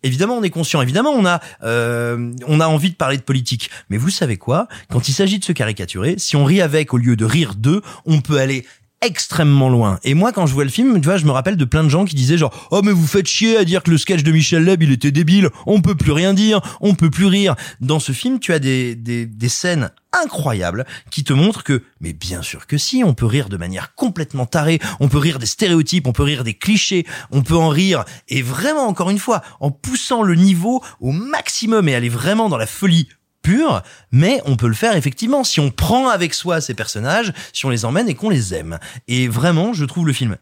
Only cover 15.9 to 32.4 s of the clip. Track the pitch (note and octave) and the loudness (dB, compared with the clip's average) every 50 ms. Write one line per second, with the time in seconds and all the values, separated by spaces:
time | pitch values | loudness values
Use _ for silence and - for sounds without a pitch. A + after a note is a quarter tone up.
15.9 | G3+ D3 - - D3 D#3 F3+ G3 G3 F#3+ G#3+ A3 G#3+ G3 - - - - - G#3 | 0 2 0 0 2 2 2 2 2 4 4 4 2 2 -2 -4 -12 -2 0 0
16.9 | F#3+ - E3 D#3+ - D#3 F#3+ G3 F#3 G3+ G3+ F#3+ C3 - - - - _ B2 C3 | 2 4 2 2 2 2 2 4 4 4 2 2 0 -2 -6 -18 -12 _ -2 -2
17.9 | D3+ D#3 - - C3 - - B3 C4 B3 - - E3+ D#3 C3+ C3+ C3 C3 B2+ B2 | -2 -2 -2 -4 -6 -4 -2 -2 -2 -2 -2 -2 -2 0 2 0 0 0 0 -4
18.9 | A#2 A#2 A2+ A#2 A#2+ A#2+ A#2 A2+ G#2+ G#2+ A#2 A#2+ - - - F3+ F3 D3+ A#2 F#2 | -6 -8 -8 -6 -4 -4 -6 -8 -8 -4 -4 -2 -2 -2 -2 -2 -2 -2 -2 -4
19.9 | _ _ _ _ - F4+ E4 C4 - - C#3+ C#3+ A#2 F#2+ F2+ E2+ F2 A2 C3 - | _ _ _ _ -2 -2 -2 -4 -6 -4 -4 -2 -2 -2 -2 -4 -4 -6 -8 -10
20.9 | - - _ - - D#3 C3+ - C#3 C3+ D#3+ G#3 A3 - - - C#3 B2 - _ | -12 -20 _ -10 -8 -8 -2 0 2 2 2 2 0 -2 -4 -2 -2 -2 -2 _
21.9 | _ _ D#2 E2 D#2 D2+ F#2 F2+ F2+ E2+ - - - - - - C#3+ D3 - - | _ _ -10 -10 -10 -10 -8 -8 -8 -8 -8 -10 -12 -14 -8 -6 -4 -4 -4 -2
22.9 | - B3+ B3 F#3 B2 - B2 A2+ A2 D3 B2+ G2 G2+ F2 F2 F2+ F#2 F2+ - - | 0 0 2 2 2 2 0 0 0 0 -2 -2 -8 -8 -8 -8 -8 -8 -10 -12
23.9 | _ - C#4+ A#3 F3 E3 D#3 - - - B2 - - E3 D3 D#3+ E3 D3+ - - | _ -4 -4 -4 -2 -4 -8 -6 -4 -6 -6 -2 -2 0 2 2 0 0 -2 -8
24.9 | - - C#3+ C3+ - D3 C#3 E3+ D3+ C3 A#2 A2 - - A3 F#3 E3+ E3 D3+ - | -4 0 0 2 2 2 0 0 -2 -2 -6 -6 -2 -2 0 2 4 2 2 2
25.9 | - F3+ C3+ B2+ A#2 - C#3+ C#3+ D3+ B2+ B2+ A2+ G2+ _ - G3 A3 G3+ - - | 0 0 0 0 0 0 0 0 -2 -2 -4 -6 -6 _ 0 0 2 2 2 0
26.9 | G3 F3+ E3 - - - - - - C#3 B2+ - E3 E3+ D#3+ D#3+ C#3+ D#3 F#3+ F#3+ | -2 -2 -2 -4 -12 -16 -14 -2 -2 -2 0 2 2 2 4 4 2 2 2 2
27.9 | F3+ C3 G#2 - - - _ - B2+ C3+ B2+ A#2+ C3 C#3 F#3+ C#4+ D#4 D4+ C4+ A3+ | 2 0 -2 -6 -12 -20 _ -4 -4 -2 -2 -2 -6 -4 -2 -2 0 0 0 -2
28.9 | F3+ - F3 F3+ G3+ G3+ - - A3+ F3+ - - - _ C#3+ C#3+ C#3 _ - - | -2 -2 -2 -2 -2 -2 0 -2 -2 -2 -4 -10 -12 _ -4 -4 -4 _ -8 -6
29.9 | - - - - C4 A#3 G#3+ F#3+ E3+ E3 F#3 G3 F#3+ E3+ F3 A3+ B3+ - - - | -6 -6 -4 -2 -2 0 2 2 4 4 4 4 4 2 0 -2 -2 -4 -6 -10
30.9 | - _ - B2+ C#3 E3+ A3+ C4+ D4+ E4 E4+ - - - A#3 G#3+ A3+ A3 F#3 D3+ | -16 _ -6 -4 -4 -4 -4 -6 -6 -6 -6 -6 -6 -4 -2 0 2 2 2 2
31.9 | C3 A#2+ A#2+ A#2+ A#2 A#2+ C#3 E3+ G#3 A3 | 2 0 -2 -2 -4 -2 -2 0 0 2